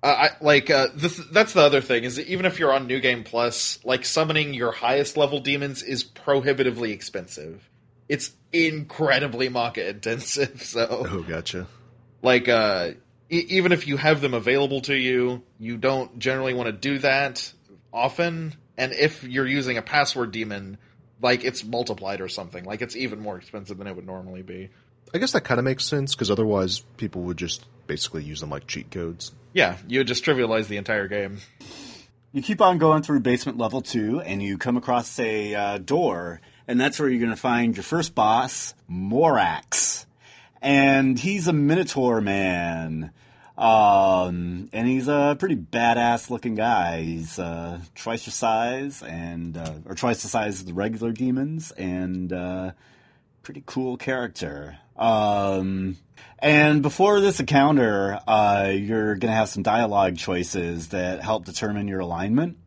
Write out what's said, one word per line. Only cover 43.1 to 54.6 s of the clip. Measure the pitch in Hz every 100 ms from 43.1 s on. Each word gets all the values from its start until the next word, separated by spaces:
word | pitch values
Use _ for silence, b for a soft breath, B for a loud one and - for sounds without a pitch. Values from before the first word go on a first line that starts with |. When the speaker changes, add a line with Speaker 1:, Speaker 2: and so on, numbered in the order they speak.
| b b b b -
Speaker 3:
Um, | 113 110 104 98 98 92 90 87 87 90 95
and | 107 117
he's | 131 127
a | 147 143 143
pretty | 190
badass | 135 82 117 117 117 120 117 -
looking | 120 123 107
guy. | 113 110 87 85
He's, | 82 82 80 -
uh, | 87 85 85 87 85
twice | - - 113 -
your |
size | - 117 113 117 131 139 139
and, | - 82 85 85 85 82
uh, | 80 78 82
or |
twice | 95 123 110
the | 104
size | 117 107 95
of | 92
the |
regular | 87 104 110 117
demons, | 110 127 127 139 160 156
and, | - 92 90 92 92 92
uh, | 90 90 92 92 - b b b b b _
pretty | - -
cool | - - 131 123
character. | - 131 120 - 80 71